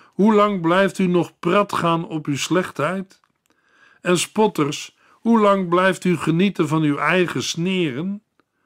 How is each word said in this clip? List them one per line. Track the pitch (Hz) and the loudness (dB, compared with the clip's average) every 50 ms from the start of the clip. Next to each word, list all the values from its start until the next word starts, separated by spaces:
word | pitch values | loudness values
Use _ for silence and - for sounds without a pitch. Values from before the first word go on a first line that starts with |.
| - _ _ | -20 _ _
hoe | - 190 220 220 | 2 2 4 4
lang | 208 208 208 208 190 | 4 4 2 0 -2
blijft | 165 160 175 190 196 196 - - | 0 0 2 2 2 0 0 0
u | 190 180 | 0 2
nog | 175 175 156 - - _ | 2 0 0 -2 -6 _
prat | - 175 180 202 202 202 - | -4 0 2 2 0 0 -2
gaan | - - 170 170 165 170 - | -2 -2 0 0 -2 -4 -6
op | 160 156 147 | -8 -8 -4
uw | - 143 131 | -4 -4 -4
slechtheid? | - - 156 180 180 - - - 139 160 185 190 185 - _ _ _ _ _ _ _ _ _ _ _ _ _ _ _ _ _ _ | -2 -2 -2 -2 -2 -4 -6 -4 -4 -4 -4 -6 -10 -12 _ _ _ _ _ _ _ _ _ _ _ _ _ _ _ _ _ _
En | _ 170 180 160 | _ 0 0 0
spotters, | - - - 214 220 214 208 - 151 139 147 - - - _ _ _ _ | 0 -4 -2 0 0 0 2 0 -2 -2 -2 -8 -12 -16 _ _ _ _
hoe | _ _ _ 226 233 226 | _ _ _ 2 2 4
lang | 208 202 202 196 190 170 | 4 4 4 2 0 0
blijft | 170 180 185 190 180 - - | 0 2 2 2 0 0 0
u | 180 175 156 | 0 0 0
genieten | - 175 160 165 190 202 180 - 170 135 | 0 -2 0 2 2 0 0 -2 -2 0
van | 151 160 | 0 0
uw | 156 147 143 139 | 2 0 0 0
eigen | 143 151 170 185 180 156 - 139 117 | 0 0 2 2 0 0 -2 -6 -6
sneren? | - - 165 165 185 190 185 175 151 120 127 170 190 202 208 - _ _ _ _ _ _ _ _ | -6 -6 -4 -4 -2 -2 -2 -2 -4 -4 -6 -6 -8 -8 -10 -12 _ _ _ _ _ _ _ _